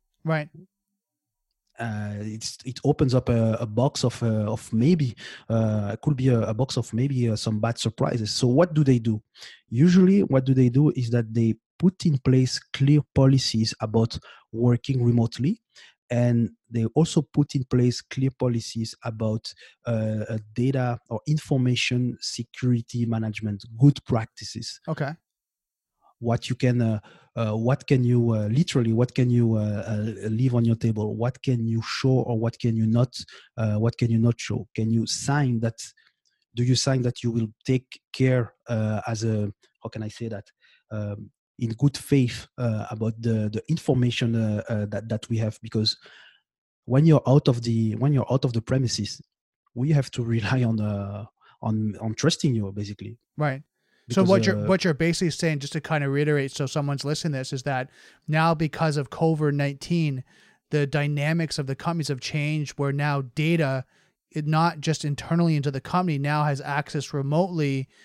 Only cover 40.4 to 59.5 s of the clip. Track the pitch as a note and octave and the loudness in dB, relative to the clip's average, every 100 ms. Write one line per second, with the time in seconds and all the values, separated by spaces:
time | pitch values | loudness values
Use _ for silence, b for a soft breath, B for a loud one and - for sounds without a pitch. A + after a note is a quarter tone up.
40.4 | - _ b b _ G#2+ G#2 G2+ G#2 _ | -14 _ b b _ -8 -8 -8 -12 _
41.4 | _ - A#2 A2 C#3+ - - C#3+ B2 - | _ -8 -6 0 0 0 0 2 2 -2
42.4 | - - A#2+ A2 G#2+ A2 A2+ A2+ A#2 A2 | -12 -6 -4 -4 -6 -4 -4 -2 -2 0
43.4 | G#2+ A2 - D#3+ - B2+ B2 A#2 A#2+ A2+ | -2 -4 -4 -4 0 2 2 0 -2 0
44.4 | A2 G#2 - A2 G#2 G#2 A2+ A2 - A2 | 0 -2 -4 -4 -4 -6 -6 -8 -4 -4
45.4 | A2+ - A2+ A2+ G#2+ - B B B B | -4 -6 -6 -2 -2 -4 B B B B
46.4 | _ _ _ _ - C3 D#3+ D3 - C#3 | _ _ _ _ 0 4 6 6 6 4
47.4 | D3 A#2+ A#2 A2+ A2 A2 C3+ C#3+ - C3 | 4 0 0 0 0 0 2 2 2 0
48.4 | C3+ A#2 - C3 B2 - G#2 - - _ | 0 -2 -2 -2 0 -4 -6 -10 -20 _
49.4 | _ _ _ A#2+ C#3 D3 B2+ - A#2 A#2 | _ _ _ -6 0 0 0 -6 -2 -2
50.4 | G2+ C3 A#2+ A2 G#2 G2+ G2+ G2+ G#2 _ | 0 0 0 0 -2 -4 -6 -10 -14 _
51.4 | b b A2+ A2 A2 G2 A2+ A2 D3 - | b b -4 -2 -2 -4 -8 -2 0 0
52.4 | D#3 A#2 G2 G#2 G2+ G#2 G#2 A2+ _ - | 0 0 -4 -6 -10 -10 -14 -16 _ -6
53.4 | D3+ C3+ - _ _ _ - A#2+ F#3 G3 | -6 -6 -12 _ _ _ -4 2 4 4
54.4 | G#3+ F#3 G#2 F#3+ F#3+ C#3+ E3 E3+ F3+ - | 4 0 0 0 0 0 -2 0 -2 -2
55.4 | E3 D3 C#3+ D#3 - D#3 C#3 C#3 D3+ D3 | -2 -2 -6 -10 -4 -2 0 0 2 0
56.4 | C#3 - C3+ D3+ C#3+ C#3 C#3 D#3 E3+ C3+ | -2 -4 -4 -2 -2 -4 -4 -4 -2 -4
57.4 | C3 C3+ C#3+ C3 C3 B B B - D#3 | -6 -6 -4 -4 -6 B B B -2 2
58.4 | E3 D#3+ D#3+ - D#3+ D3 C3+ - D#3+ D#3 | 2 2 -2 0 -2 0 -4 0 0 2
59.4 | D3+ | 0